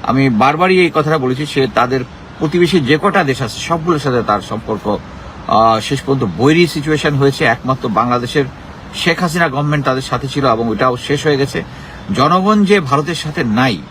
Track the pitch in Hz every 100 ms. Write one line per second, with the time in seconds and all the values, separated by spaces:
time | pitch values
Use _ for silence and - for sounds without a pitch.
0 | - 127 135 110 131 151 185 185 175 156
1 | 147 156 127 131 147 - 131 - 123 131
2 | 123 - - - 160 175 175 185 123 151
3 | 202 196 151 127 120 - - 170 160 156
4 | 135 123 107 104 95 110 - 107 104 101
5 | - - - - - 104 113 110 107 139
6 | - 135 117 82 131 160 175 160 143 151
7 | 151 143 139 139 139 113 127 131 113 107
8 | 120 123 120 151 131 - - - - -
9 | - 165 180 165 165 135 147 147 139 131
10 | 131 123 135 143 135 113 117 107 131 123
11 | - 143 156 139 139 - - - - -
12 | - 98 143 180 190 214 196 202 143 139
13 | 151 165 156 151 123 107 127 92 67